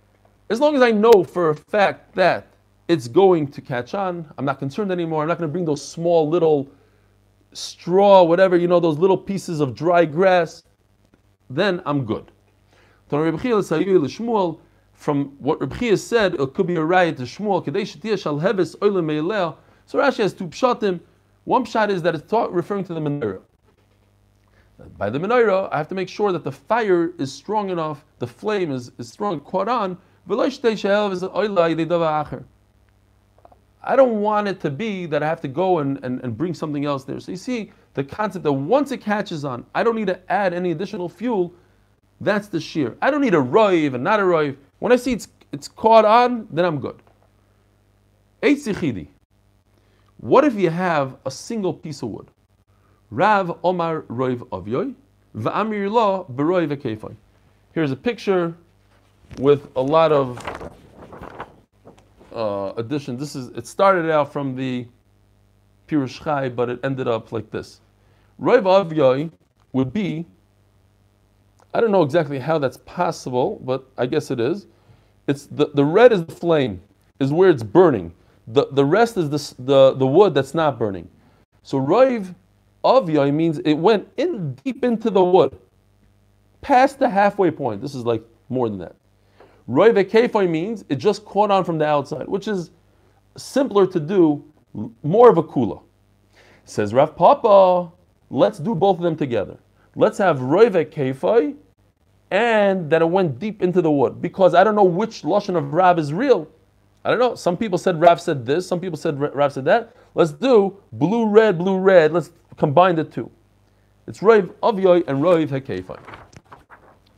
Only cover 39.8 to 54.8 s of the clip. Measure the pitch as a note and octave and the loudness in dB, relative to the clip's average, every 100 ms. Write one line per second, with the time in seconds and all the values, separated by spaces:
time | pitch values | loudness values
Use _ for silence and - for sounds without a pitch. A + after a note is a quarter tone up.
39.8 | A3 A3+ G3+ F3+ - F#3 G3 F3 F3+ D#3 | -2 -2 -4 -6 -4 -2 -2 -2 -4 -4
40.8 | G3+ G#3 F3 - A#3+ G#3+ F3 - _ _ | -6 -8 -10 -8 -4 -2 -2 -8 _ _
41.8 | _ _ _ - B2+ G#3 G#3 E3 - E3 | _ _ _ -6 -2 -2 -4 -8 -6 -4
42.8 | B2 - A#3 D4 C#4 F3 B2 F#3 G#3+ F3+ | -4 -2 -2 0 2 2 2 2 2 2
43.8 | D3 B2 D3+ G#3+ F#3+ E3 D3 - _ _ | 0 -2 -2 0 2 0 0 -6 _ _
44.8 | F#3+ B3+ B3+ A3+ - _ _ C#3+ - - | 0 0 0 -6 -8 _ _ -14 -14 -2
45.8 | A3 A3+ G#3+ A3+ B3 A#3+ G#3+ C#3+ F3+ D3+ | 4 6 6 4 2 -2 -6 -2 -2 -2
46.8 | G#2+ - _ _ _ _ _ _ _ _ | -8 -12 _ _ _ _ _ _ _ _
47.8 | _ _ _ _ _ _ A#3 D4 A3 F#3 | _ _ _ _ _ _ 0 0 -2 -6
48.8 | D#3 G2+ D2+ _ _ _ _ _ _ _ | -6 -6 -12 _ _ _ _ _ _ _
49.8 | _ _ _ _ A2 G3+ D4+ G#3+ F3+ E3 | _ _ _ _ 0 2 4 2 -2 -2
50.8 | F#3 D#3 C3+ C3+ - - - A#3 F#3 D3 | -2 -2 -4 -6 -12 -12 -10 -6 -6 -6
51.8 | E3 C#3+ A#2 F#2 - _ _ _ _ _ | -12 -12 -12 -12 -16 _ _ _ _ _
52.8 | _ _ _ G#2 F#3+ G#3 F3+ E3 F3 F3+ | _ _ _ -2 0 2 -2 -4 -4 -2
53.8 | E3 D#3+ - A2+ C3 B2 A#2+ F#2+ F#2+ B2+ | -4 -6 -8 -6 -4 -4 -8 -12 -6 -6